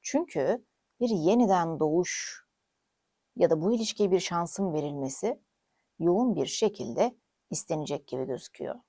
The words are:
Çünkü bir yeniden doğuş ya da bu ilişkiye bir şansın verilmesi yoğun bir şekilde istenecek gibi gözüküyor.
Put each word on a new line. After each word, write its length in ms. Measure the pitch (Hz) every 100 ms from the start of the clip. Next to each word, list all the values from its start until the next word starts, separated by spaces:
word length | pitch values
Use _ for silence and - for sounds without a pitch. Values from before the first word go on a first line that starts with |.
Çünkü 600 | - 269 339 165 139 240 _ _ _ _
bir 80 | 240
yeniden 720 | 208 156 233 226 185 165 156
doğuş 640 | 156 160 180 - - - _ _ _ _ _ _ _ _ _ -
ya 140 | 165
da 120 | 160
bu 100 | 175
ilişkiye 380 | 233 220 - 202
bir 100 | 185
şansın 520 | - 175 170 - 196
verilmesi 680 | 156 147 143 135 139 214 277 _ _ _ _ _ _
yoğun 380 | 165 180 254 170
bir 100 | 131
şekilde 720 | - 214 214 120 120 226 240 _ _ _
istenecek 560 | 156 - 156 147 143 -
gibi 180 | 127
gözüküyor. 560 | 131 123 - - - 240